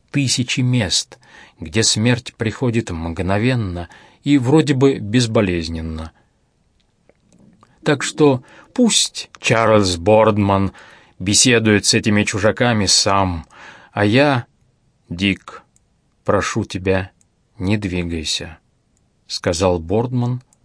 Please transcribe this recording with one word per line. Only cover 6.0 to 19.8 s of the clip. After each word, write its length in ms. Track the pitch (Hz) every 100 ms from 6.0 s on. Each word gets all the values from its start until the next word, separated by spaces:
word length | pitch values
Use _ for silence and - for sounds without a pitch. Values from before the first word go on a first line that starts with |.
| 82 - _ _ _ _ _ _ _ _ _ _ _ _ _ _ _ _
Так 180 | - 143
что 400 | - - 151 127 - - -
пусть 560 | - 240 - - - - -
Чарльз 580 | - 113 113 110 95 90
Бордман 760 | 85 110 110 104 101 98 98 - - - _ -
беседует 680 | 90 104 131 117 110 101 -
с 80 |
этими 300 | 113 107 104
чужаками 640 | 101 104 104 98 123 110 95
сам, 600 | - 107 98 95 85 - - - - -
а 120 | -
я, 420 | 104 120 147 131 - _ _ _ _ _ _
Дик, 540 | 87 98 90 - - _ _ _ _ _ _
прошу 400 | - 104 - 117
тебя, 460 | 98 95 92 95 92 _ _ _ _ -
не 180 | 92 107
двигайся, 840 | 101 90 85 85 76 - 82 78 _ _ _ _ _ _ -
сказал 520 | - - 85 95
Бордман, 640 | 90